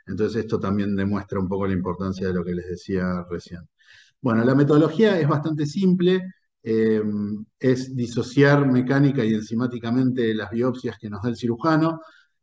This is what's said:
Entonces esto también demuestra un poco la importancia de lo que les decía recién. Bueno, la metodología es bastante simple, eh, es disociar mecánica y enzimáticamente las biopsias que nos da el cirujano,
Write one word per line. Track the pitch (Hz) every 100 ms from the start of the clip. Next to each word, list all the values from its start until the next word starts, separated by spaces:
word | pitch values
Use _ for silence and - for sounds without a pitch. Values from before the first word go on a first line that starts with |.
| -
Entonces | 95 107 113
esto | 110 110
también | 98 101 101 98
demuestra | 98 101 - 98
un | 92
poco | 98 98
la |
importancia | 90 92 87 95 95 95
de |
lo | 90
que | 87
les | 87 -
decía | 87 - 95 90 90 87
recién. | 87 - 85 85 _ _ - _ _
Bueno, | 127 110
la | 120 135
metodología | 147 151 156 - 220 185
es | 147
bastante | 151 156 151 147
simple, | 196 190 180 175 185 185 - _ _
eh, | 117 110 110 110 107 104 104 104 110 _
es | 127 127 131 127
disociar | 120 - - - 143 143 139
mecánica | 127 123 139 143 131 110
y |
enzimáticamente | 107 107 113 127 123 117 127 131 127 113 110
las | 98
biopsias | 117 127 127 117 -
que | 107
nos | 101
da | 120
el | 117
cirujano, | 117 117 165 156 160 160 - - _ _